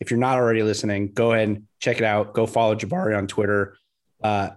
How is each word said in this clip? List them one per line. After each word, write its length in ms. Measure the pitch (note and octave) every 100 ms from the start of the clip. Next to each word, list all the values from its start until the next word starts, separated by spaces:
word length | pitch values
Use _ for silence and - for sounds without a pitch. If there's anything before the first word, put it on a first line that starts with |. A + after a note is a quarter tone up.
If 100 | A2
you're 100 | A#2+
not 160 | B2+ C3
already 240 | A#2+ A2+
listening, 500 | G#2+ G2+ G#2+ G2+ G2+
go 200 | G2 A#2
ahead 160 | A2+ G#2+
and 140 | G#2 - _
check 180 | - A#2
it 60 | A2
out. 300 | G#2 G#2 -
Go 120 | A2
follow 280 | A#2 A2+ G#2+
Jabari 420 | G#2 F3 F#3 G#2
on 100 | G2
Twitter. 500 | - G2+ G2+ G2+ - _ _ _ _
Uh, 280 | G#2+ G#2 F#2+